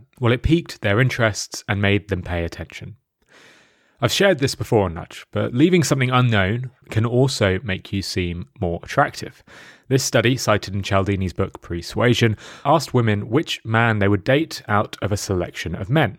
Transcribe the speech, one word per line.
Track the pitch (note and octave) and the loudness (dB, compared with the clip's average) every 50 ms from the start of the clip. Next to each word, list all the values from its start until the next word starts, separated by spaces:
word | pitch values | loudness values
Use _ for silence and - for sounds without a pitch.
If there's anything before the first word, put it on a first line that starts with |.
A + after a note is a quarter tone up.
| G#2+ _ _ - | -16 _ _ -2
well, | B2 A#2+ | 0 0
it | A#2+ B2+ - | 0 0 2
piqued | - D#3+ F3 E3+ - - - | 2 0 0 0 -4 -10 -6
their | - G#2 G2+ A2 | -2 0 2 2
interests | C3 B2+ - - A#2 A2 G2+ - - - - - - | 2 2 2 0 0 0 0 -2 -8 -10 -12 -12 -6
and | - G#2+ G2 | -4 -2 0
made | G2+ G2 G2+ G2+ - - | 2 2 2 0 0 -2
them | G2 F#2 | -6 -6
pay | F2 - F2 E2+ E2+ | -4 -6 -4 -4 -4
attention. | E2 - - E2 - - - - G2 G#2 - _ _ _ _ _ _ _ - - - _ _ _ _ _ _ _ _ _ _ B2 | -6 -8 -10 -14 -14 -14 -16 -16 -16 -18 -20 _ _ _ _ _ _ _ -20 -20 -20 _ _ _ _ _ _ _ _ _ _ -2
I've | A#2 | 0
shared | - - F#3+ G3+ F#3 C#3 | 2 2 4 4 4 2
this | C#3 C3 - | 0 -2 -2
before | - - - B2+ A2 G2 | -6 -2 0 2 2 2
on | F2+ E2 | 2 -2
Nudge, | F2 E2+ - - - - _ | -8 -12 -14 -16 -20 -18 _
but | - G#2 G#2+ A#2 - | -4 -4 -4 -2 2
leaving | A#2+ D3+ F#3 F3+ F3+ C#3+ | 2 4 4 4 4 2
something | - D3 C3+ C3 B2+ | 2 2 0 2 2
unknown | B2+ B2+ B2 A#2+ A2+ G2+ F#2+ F#2 A2 B2 C3 B2 - _ _ - | 4 4 4 4 4 4 2 2 0 -2 -6 -10 -14 _ _ -4
can | - A2 A2 | -2 -2 0
also | A#2+ A#2+ B2 C3+ C#3 - - A2 G2 F#2 F#2+ - | 2 2 2 2 2 2 2 2 2 2 0 -2
make | G2+ F#2+ E2+ - - - | -4 -6 -6 -6 -6 -6
you | G2 | -6
seem | F#2+ - - F#2+ F2+ F2 E2+ F2 F2+ - _ - | -6 -4 -4 -4 -4 -4 -4 -8 -10 -14 _ -6
more | F#2+ F2 F2 F2 | -4 -4 -4 -6
attractive. | - - - - C#3+ - - - - - - _ _ _ - - - - - _ _ - | -8 -4 0 0 0 0 -2 -8 -14 -16 -16 _ _ _ -20 -20 -20 -20 -20 _ _ -2
This | B2+ C3+ - | 0 0 0
study, | - - B2 A2 A#2+ C3+ | 2 2 2 4 2 2
cited | A#2 - - G#2+ G2+ - - F#2 | 2 2 2 2 0 0 -4 -6
in | G2+ | -6
Cialdini's | F#2+ - G2+ G2 G2 F#2+ G2+ F#2 F#2+ F2+ - | -2 0 0 2 2 2 0 -2 -2 -4 -4
book | - F#2+ F#2 - - | -4 -4 -6 -6 -12
Persuasion, | - - F2 E2+ E2+ - - G#2+ A2+ B2 A#2+ - A#2+ A2+ G#2+ - - - - - - | -12 -10 -10 -10 -8 -6 -2 0 2 2 4 4 2 2 0 -2 -8 -16 -18 -6 0
asked | C#3 D3+ D#3+ - - - | 2 2 2 0 0 0
women | B2+ A#2 A2 G#2 G#2 G#2 A2 | 0 2 2 0 -2 -2 -2
which | G#2+ C#3+ F3 - - - - | -2 -2 -2 -2 -6 -8 -4
man | A2+ A2 A2+ A#2 A2+ A2 G#2+ | 0 2 2 2 2 2 2
they | G2 | 4
would | G2+ G#2 G2+ - | 2 2 2 2
date | - C3 D3 D#3+ - - - - | 2 2 2 0 -2 -6 -12 -4
out | - G#2+ G#2 G#2 - - - - | -2 0 0 0 -2 -4 -6 -4
of | G2 | -4
a | G#2 | -4
selection | G2+ - - G2 F2+ E2+ E2+ - - - E2+ D#2+ | -4 -2 -2 -2 -2 -2 -4 -8 -8 -8 -8 -8
of | - - F2 | -8 -4 -2
men. | B2+ D#3+ C#3+ G#2 - | 0 0 0 0 -2